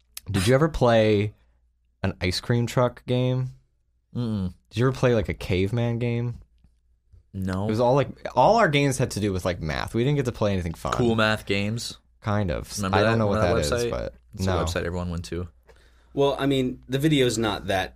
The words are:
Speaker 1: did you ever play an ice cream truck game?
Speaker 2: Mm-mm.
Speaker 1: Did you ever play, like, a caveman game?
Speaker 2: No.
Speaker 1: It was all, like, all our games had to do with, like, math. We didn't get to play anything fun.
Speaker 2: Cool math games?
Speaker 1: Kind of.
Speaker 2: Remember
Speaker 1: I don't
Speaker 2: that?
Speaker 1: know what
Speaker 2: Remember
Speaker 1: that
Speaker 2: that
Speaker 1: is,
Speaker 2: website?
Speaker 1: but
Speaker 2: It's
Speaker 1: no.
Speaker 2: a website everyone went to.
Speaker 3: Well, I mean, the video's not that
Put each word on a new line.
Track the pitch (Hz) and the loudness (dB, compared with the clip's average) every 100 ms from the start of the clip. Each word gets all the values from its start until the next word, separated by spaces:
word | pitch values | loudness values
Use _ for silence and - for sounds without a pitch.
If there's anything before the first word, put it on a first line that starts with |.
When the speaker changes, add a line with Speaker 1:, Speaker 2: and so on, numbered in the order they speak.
| _ - - | _ -14 -4
Speaker 1:
did | 98 | 0
you | 95 | 4
ever | 131 160 | 4 2
play | - 123 113 110 104 104 - _ _ _ _ _ _ | 2 4 6 4 4 0 -6 _ _ _ _ _ _
an | 95 - | -6 -2
ice | 90 - | -2 -2
cream | - 120 120 | -2 0 0
truck | - 123 - - | 0 0 -2 -4
game? | 123 127 127 127 - _ _ _ _ _ | -2 0 -2 -4 -10 _ _ _ _ _
Speaker 2:
Mm-mm. | 117 120 107 90 - _ | -6 -4 -2 -4 -8 _
Speaker 1:
Did | 110 | -2
you | 131 | 0
ever | |
play, | 127 127 | 2 2
like, | 113 92 | 2 0
a | |
caveman | - - 90 98 117 120 117 | -6 -2 0 0 -2 -2 -2
game? | 120 117 120 117 - _ _ _ _ _ _ - _ | -4 -4 -6 -8 -16 _ _ _ _ _ _ -20 _
Speaker 2:
No. | 98 95 92 | -8 -4 -2
Speaker 1:
It | 104 | -2
was | 107 | 0
all, | 123 | 2
like, | 139 131 - - | 2 0 -6 -4
all | - 147 226 | 2 4 4
our | 196 | 4
games | 143 143 127 | 2 2 0
had | 120 | -2
to | 104 | -2
do | 104 | -2
with, | 92 | 0
like, | 92 85 | -2 -2
math. | 80 67 - | -4 -4 -4
We | 113 | -2
didn't | 127 147 | 0 0
get | |
to | 123 | -2
play | - 107 | 0 0
anything | 95 87 | 0 -2
fun. | 80 - | -4 -4
Speaker 2:
Cool | - 120 | 0 2
math | 110 110 107 | 4 2 0
games? | - 101 104 117 - - _ _ | -2 -2 -2 -4 -8 -12 _ _
Speaker 1:
Kind | 113 104 95 | -2 0 0
of. | 60 - 104 | -4 -6 -4
Speaker 2:
Remember | 95 95 | 0 2
Speaker 1:
I | |
don't | 107 | 4
Speaker 2:
that? | 117 | 2
Speaker 1:
know | 104 | 2
what | 104 | 2
Speaker 2:
Remember | 87 - | 2 2
Speaker 1:
that | 73 | 0
Speaker 2:
that | 120 | 0
Speaker 1:
is, | |
Speaker 2:
website? | 120 | -2
Speaker 1:
but | 117 - - _ | -4 -6 -12 _
Speaker 2:
It's | - | -4
Speaker 1:
no. | 95 87 | -2 0
Speaker 2:
a | |
website | 87 87 | -2 -4
everyone | 87 90 87 | -4 -4 -6
went | 85 | -6
to. | - 85 85 - _ - _ _ _ | -6 -8 -8 -14 _ -20 _ _ _
Speaker 3:
Well, | - 139 - | 0 0 2
I | 139 | 0
mean, | 135 127 127 - | 0 -2 -6 -6
the | 135 | 0
video's | 156 147 123 113 | 2 4 2 2
not | 110 85 95 | -2 -2 -2
that | 95 92 | -2 -2